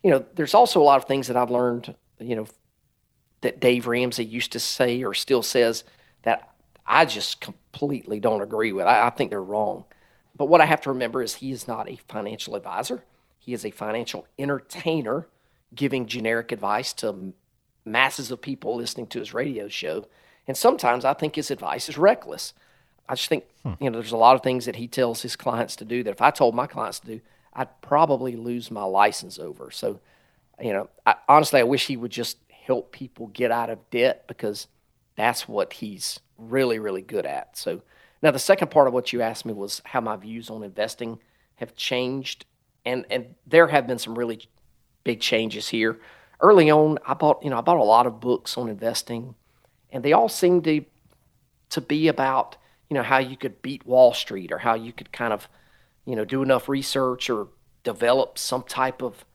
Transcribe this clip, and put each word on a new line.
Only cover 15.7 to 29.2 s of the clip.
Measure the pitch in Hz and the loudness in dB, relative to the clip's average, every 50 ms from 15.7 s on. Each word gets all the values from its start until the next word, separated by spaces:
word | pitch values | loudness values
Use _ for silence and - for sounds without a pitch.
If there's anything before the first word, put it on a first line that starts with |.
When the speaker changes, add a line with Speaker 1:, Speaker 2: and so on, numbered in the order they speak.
| 120 | -8
Speaker 1:
giving | - 143 135 135 131 120 | -4 -4 -2 -2 -4 -6
generic | 110 120 120 110 113 117 117 117 - | -6 -8 -6 -2 -2 -2 -2 -4 -6
advice | 120 104 104 101 104 113 135 - - | -8 -6 -2 -2 -2 -2 -2 -6 -10
to | - - 107 | -6 -6 -6
m-, | 101 92 92 95 - _ _ _ _ _ _ _ _ _ _ | -6 -6 -12 -16 -16 _ _ _ _ _ _ _ _ _ _
masses | 110 110 120 131 135 - - 135 113 | -2 2 2 2 2 0 -6 -10 -10
of | 127 - | -10 -10
people | - 139 135 - - 104 120 | -8 -10 -10 -8 -6 -6 -6
listening | 120 117 117 - 127 117 104 | -6 -6 -8 -8 -10 -12 -10
to | - 120 | -10 -10
his | 110 - - | -10 -6 -6
radio | 117 135 151 127 107 101 101 | -4 -4 -4 -4 -6 -8 -8
show. | - - - 76 80 95 - _ _ _ _ _ _ _ _ - | -10 -8 -6 -6 -6 -6 -8 _ _ _ _ _ _ _ _ -8
And | 131 | -6
sometimes | - - 233 277 - - 123 120 123 120 | 2 2 2 2 4 2 2 2 2 2
I | 131 | 0
think | 147 - 156 151 - | 0 0 -4 -4 -4
his | 151 147 - | -6 -6 -6
advice | 139 - - 78 71 - - - | -8 -6 -6 -6 -6 -6 -8 -10
is | - 143 | -2 4
reckless. | 170 202 240 - - - - - - - _ _ _ _ _ _ _ _ _ _ _ - | 4 4 4 4 -4 -14 -12 -12 -12 -14 _ _ _ _ _ _ _ _ _ _ _ -8
I | 131 | -6
just | - - - | -6 -2 -2
think, | 160 - - _ _ _ | -2 -2 -2 _ _ _
Speaker 2:
Hmm. | _ 123 92 - | _ -10 -8 -4
Speaker 1:
you | 139 131 | -6 -4
know, | 113 117 | -4 -6
there's | 110 107 | -8 -6
a | 117 | 2
lot | 113 113 120 131 | 6 8 8 8
of | 131 | 8
things | - 131 127 127 117 | 4 -2 -2 -2 -4
that | 123 - | -8 -10
he | 113 120 120 | -10 -12 -8
tells | - 135 127 117 113 - | -2 0 0 0 -2 -6
his | - 120 - | -8 -10 -10
clients | - - 127 120 117 117 - - | -6 -4 -4 -2 -2 -4 -6 -6
to | - 113 | -14 -10
do | 107 120 123 | -6 -6 -4
that | 117 107 | -4 -4
if | 98 - | -2 2
I | 120 143 | 2 2
told | - - 139 117 110 | 4 4 2 2 2
my | 120 135 | 0 -4
clients | 147 - 123 110 104 - - | -4 -6 -8 -8 -8 -8 -12
to | - | -14
do, | - 110 117 _ _ _ _ _ _ | -14 -16 -16 _ _ _ _ _ _
I'd | _ 127 131 - _ _ | _ -10 -10 -10 _ _
probably | - - 143 151 165 151 139 123 127 131 120 | -4 0 4 4 4 4 2 -2 -2 -6 -8
lose | 117 113 120 120 120 117 - | -6 -8 -6 -6 -6 -8 -10
my | 117 104 101 | -10 -6 -6
license | 95 95 98 104 107 98 - | 0 4 4 4 4 4 -2